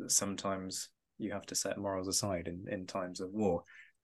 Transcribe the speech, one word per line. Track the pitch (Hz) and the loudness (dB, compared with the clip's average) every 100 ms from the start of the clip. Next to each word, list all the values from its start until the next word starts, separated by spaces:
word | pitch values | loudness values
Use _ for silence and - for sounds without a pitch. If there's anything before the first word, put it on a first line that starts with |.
| - | 2
sometimes | - 101 95 98 95 92 - - _ _ - | 2 4 0 0 0 -2 -6 -8 _ _ -6
you | 107 | -4
have | 101 - | -4 -2
to | |
set | - 98 98 | -2 0 0
morals | 101 95 95 | 0 0 2
aside | 92 104 90 85 | 2 2 2 0
in, | 87 98 | -4 -4
in | 101 92 | -4 -2
times | 98 90 90 | -2 -2 -4
of | 92 | -4
war. | 104 101 85 - - - _ | 2 4 4 0 -14 -20 _